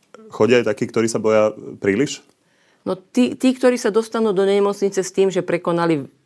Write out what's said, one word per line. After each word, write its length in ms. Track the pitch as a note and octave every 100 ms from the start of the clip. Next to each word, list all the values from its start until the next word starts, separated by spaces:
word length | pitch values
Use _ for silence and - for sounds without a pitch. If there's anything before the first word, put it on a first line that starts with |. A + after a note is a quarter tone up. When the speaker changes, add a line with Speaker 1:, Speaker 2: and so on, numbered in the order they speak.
| _ - -
Speaker 1:
chodia 320 | - G#2+ B2
aj 80 | A2
takí, 160 | G#2
ktorí 240 | A2 A#2 A2+
sa 80 | A#2
boja 400 | A2 A2 G#2+ G#2+ - -
príliš? 400 | G2+ G2 D3 - _ _ _ _ _ _
Speaker 2:
No, 120 | G3 F#3
tí, 360 | _ - B3 -
tí, 200 | B3+ B3+
ktorí 240 | B3+ B3
sa 80 | A#3
dostanú 480 | G#3 A3+ A#3 A3 F#3
do 80 |
nemocnice 560 | G3 G3+ G3+ G3+ G3 G3
s 120 | F#3
tým, 200 | - F#3+
že 80 | F3+
prekonali 640 | F3+ E3+ F3 E3+ E3+ D#3 C3 _